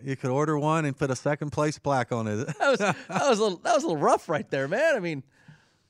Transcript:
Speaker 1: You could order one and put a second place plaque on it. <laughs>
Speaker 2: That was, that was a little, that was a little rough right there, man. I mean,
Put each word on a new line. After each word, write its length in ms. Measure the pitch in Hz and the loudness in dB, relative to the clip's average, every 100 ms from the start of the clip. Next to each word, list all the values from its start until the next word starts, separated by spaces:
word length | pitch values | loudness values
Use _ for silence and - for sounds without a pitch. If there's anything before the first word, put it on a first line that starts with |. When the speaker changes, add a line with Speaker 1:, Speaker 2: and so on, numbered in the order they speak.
Speaker 1:
You 120 | 135 135 | -8 -4
could 140 | 131 | 0
order 260 | 131 151 151 | 0 2 2
one 260 | 151 160 151 | 2 2 0
and 100 | 135 | -2
put 120 | 143 | -2
a 60 | 127 | -2
second 360 | 143 151 151 | -2 -2 -4
place 280 | 143 151 151 | -2 -2 -2
plaque 320 | 147 135 120 | 0 0 0
on 160 | 123 110 | -2 -2
it. 200 | 104 147 | -4 -4
<laughs> 60 | - | -2
Speaker 2:
That 100 | 285 | 0
was, 100 | 247 | 2
that 160 | 202 - - 180 285 | 0 -2 -4 0 2
was 100 | 214 | 2
a 40 | |
little, 140 | 214 175 | 0 -2
that 140 | - 330 | 0 0
was 80 | |
a 40 | 311 | 2
little 140 | 160 | 0
rough 260 | 185 320 - | 2 2 0
right 200 | 151 - | -4 -2
there, 180 | 143 135 | -2 -2
man. 280 | 196 320 269 | 0 0 0
I 40 | |
mean, 240 | 175 147 - _ - 151 _ _ | -2 -6 -10 _ -20 -20 _ _